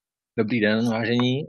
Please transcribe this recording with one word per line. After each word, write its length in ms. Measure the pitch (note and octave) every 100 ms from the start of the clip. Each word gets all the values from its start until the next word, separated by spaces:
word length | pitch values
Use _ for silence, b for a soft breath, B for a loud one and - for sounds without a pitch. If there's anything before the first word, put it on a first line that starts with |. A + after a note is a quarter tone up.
| _ _ _ -
Dobrý 220 | A2 B2
den, 300 | G#2 A2 A#2+
vážení. 500 | A2+ A2+ A#2+ B2 C3